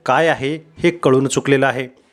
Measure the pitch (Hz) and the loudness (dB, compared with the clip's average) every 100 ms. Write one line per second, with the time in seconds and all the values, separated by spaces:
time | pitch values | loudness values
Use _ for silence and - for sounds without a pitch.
0 | - 131 165 139 135 156 - - 175 175 | -2 2 2 0 -4 -8 -12 -4 -2 0
1 | 139 131 135 131 139 135 135 123 127 - | 2 2 2 -2 0 2 0 -2 -10 -16
2 | _ | _